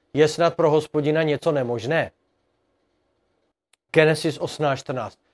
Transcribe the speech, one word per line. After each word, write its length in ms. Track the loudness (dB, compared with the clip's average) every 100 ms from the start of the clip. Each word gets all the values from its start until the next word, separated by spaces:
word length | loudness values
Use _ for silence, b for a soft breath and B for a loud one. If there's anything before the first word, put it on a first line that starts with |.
| _
„Je 140 | 2 2
snad 260 | 4 0
pro 160 | 2 2
Hospodina 520 | 2 0 -2 0 0
něco 300 | 0 0 0
nemožné?“ 580 | 0 -2 -4 -2 -2 -4 _ _ _ _ _ _ _ _ _ _ _ _ _ _ _ _ _ _
Genesis 460 | 2 4 2 -2 -4
osmnáct 400 | -10 -4 -4 -4
čtrnáct. 400 | -6 -10 -10 _ _